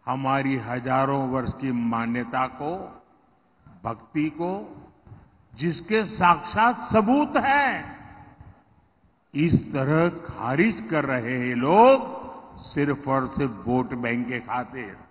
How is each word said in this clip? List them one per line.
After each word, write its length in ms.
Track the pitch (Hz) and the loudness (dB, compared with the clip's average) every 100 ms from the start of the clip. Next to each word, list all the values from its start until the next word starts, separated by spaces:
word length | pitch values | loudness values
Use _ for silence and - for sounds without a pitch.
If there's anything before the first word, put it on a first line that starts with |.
| - | -4
हमारी 500 | 131 135 139 135 135 | -2 0 0 0 -2
हजारों 720 | 110 123 123 131 135 139 131 | -2 -6 0 2 2 0 0
वर्ष 240 | 131 117 | -2 -2
की 180 | - 135 | -4 -2
मान्यता 760 | 120 117 113 117 120 120 127 127 | 0 0 0 0 -2 -2 -2 -2
को, 560 | - 147 185 185 - _ _ _ _ _ _ - - 110 | -4 -6 -6 -10 -18 _ _ _ _ _ _ -20 -12 -8
भक्ति 440 | 113 - 156 156 | -8 -6 -2 -2
को, 540 | 147 170 196 214 - - _ - - - _ _ - | -2 -4 -4 -8 -18 -20 _ -20 -20 -20 _ _ -4
जिसके 500 | 160 156 165 214 208 | -2 -2 0 0 0
साक्षात 680 | - 175 165 - 202 226 247 - | 4 4 4 2 2 2 2 2
सबूत 400 | 214 208 269 294 294 | 2 4 4 4 0
हैं, 600 | 247 277 277 190 147 - - - - - - - _ _ _ _ _ _ _ 139 | 2 2 2 -2 -8 -16 -18 -20 -20 -20 -20 -20 _ _ _ _ _ _ _ 0
इस 180 | 165 | 4
तरह 560 | 143 - 143 135 156 170 | 4 2 -2 2 2 2
खारिज 800 | 170 - - 113 135 214 - - | -2 -14 -8 -4 2 2 0 -4
कर 140 | 160 139 | -2 0
रहे 340 | 127 117 127 | -2 -2 -4
हैं 160 | 123 123 | -2 0
लोग 600 | 131 185 240 269 - - - - - - | 4 8 8 8 2 -10 -14 -16 -18 -16
सिर्फ 500 | - - 143 139 139 | -8 -2 0 0 0
और 200 | 135 127 | -2 -2
सिर्फ 360 | - 139 104 101 | -2 -4 -4 -2
वोट 260 | 127 123 | 0 0
बैंक 340 | 131 120 120 120 | -4 -2 -2 -2
के 120 | 123 | -6
खातिर। 580 | 113 120 123 131 107 95 - | -6 -6 -6 -10 -12 -14 -20